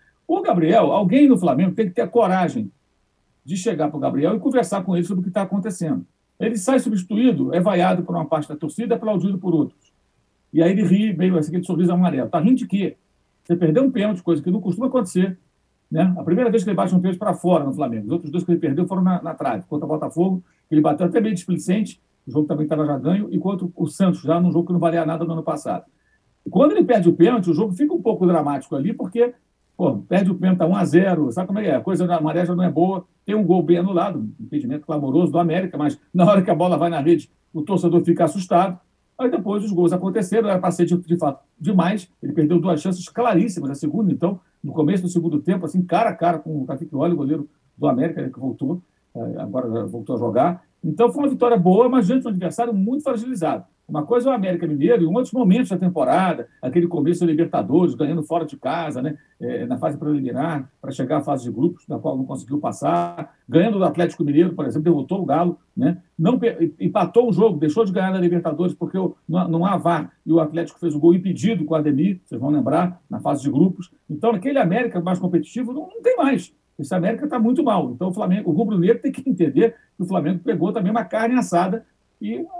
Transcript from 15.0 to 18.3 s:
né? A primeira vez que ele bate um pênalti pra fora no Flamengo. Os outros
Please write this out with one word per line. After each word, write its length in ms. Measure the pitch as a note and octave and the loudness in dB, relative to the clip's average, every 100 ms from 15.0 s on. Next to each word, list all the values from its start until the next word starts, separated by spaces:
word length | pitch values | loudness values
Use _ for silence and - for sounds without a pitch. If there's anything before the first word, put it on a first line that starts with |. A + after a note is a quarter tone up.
| G3 F3+ F#3+ F#3 _ _ _ _ _ | -2 0 -2 -2 _ _ _ _ _
né? 220 | D#3 F3+ F3 | 0 0 0
A 60 | |
primeira 260 | D#3 F#3 B3 | 0 0 2
vez 140 | G#3+ | 0
que 60 | F3+ | 0
ele 80 | F#3+ | 0
bate 180 | F#3+ F3+ | 2 2
um 40 | |
pênalti 200 | F#3 F3+ | 0 -2
pra 140 | G#3 | -2
fora 320 | E3+ F3+ E3+ C#3+ | -2 2 2 0
no 80 | |
Flamengo. 320 | C3 C3+ A2+ G#2 | -4 -4 -4 -4
Os 60 | |
outros 200 | E3 D3+ | -4 -4